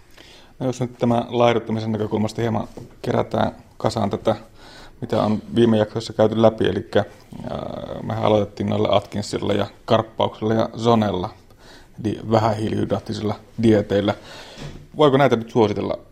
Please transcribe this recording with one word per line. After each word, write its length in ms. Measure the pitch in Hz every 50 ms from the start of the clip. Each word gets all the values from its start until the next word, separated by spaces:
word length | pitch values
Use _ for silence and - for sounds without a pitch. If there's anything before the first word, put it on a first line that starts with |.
| - - - - - - - - - - - -
No 60 | 143
jos 140 | 127 117 -
nyt 180 | 127 120 - -
tämä 280 | 123 120 120 120 120 -
laihduttamisen 640 | 113 120 120 117 117 110 110 - 110 110 110 110
näkökulmasta 500 | 110 104 107 110 113 104 107 107 - -
hieman 260 | 117 113 110 107 - - - - - - - -
kerätään 500 | - 123 113 117 113 - - 110 110 107 - - - - _
kasaan 340 | - - 113 - 117 104 101
tätä, 260 | 104 104 - 110 107 - - - - - - - - - - - - -
mitä 220 | - - 113 107
on 200 | 104 104 107 98 - - -
viime 240 | 117 117 117 113 107
jaksoissa 340 | 107 - - 117 110 -
käyty 300 | 110 - 110 107 107 110
läpi, 240 | 113 110 110 - 104
elikkä, 380 | 101 98 101 - - - 104 101 - - - - - - - - -
ää, 80 | - - - - - - - - - -
mehän 220 | - - 110 110 110
aloitettiin 440 | 107 107 107 101 101 - - 101 101
noilla 280 | 104 104 107 95 98
Atkinsilla 560 | 104 - - - 104 101 - 113 - 101 101
ja 140 | 101 104 101 - - - -
Karppauksella 680 | - 113 110 110 - - - 101 104 - - 110 110 110
ja 140 | 113 104 - -
Zonella, 540 | 107 110 117 120 113 107 101 92 90 90 - - - _ - - - - - - - - - - - -
eli 160 | 107 - - - 107
vähähiilihydraattisilla 1040 | 110 110 - 117 107 107 110 101 101 104 107 - 101 98 - - 110 104 107 104 104 - - - - -
dieteillä. 520 | 113 113 107 104 98 - 98 101 98 104 104 - - - - - - - - - - - - - - - -
Voiko 200 | 151 151 143 131
näitä 200 | 135 143 127 123
nyt 140 | 113 113 -
suositella 480 | - 127 110 101 104 98 101 95 - - - -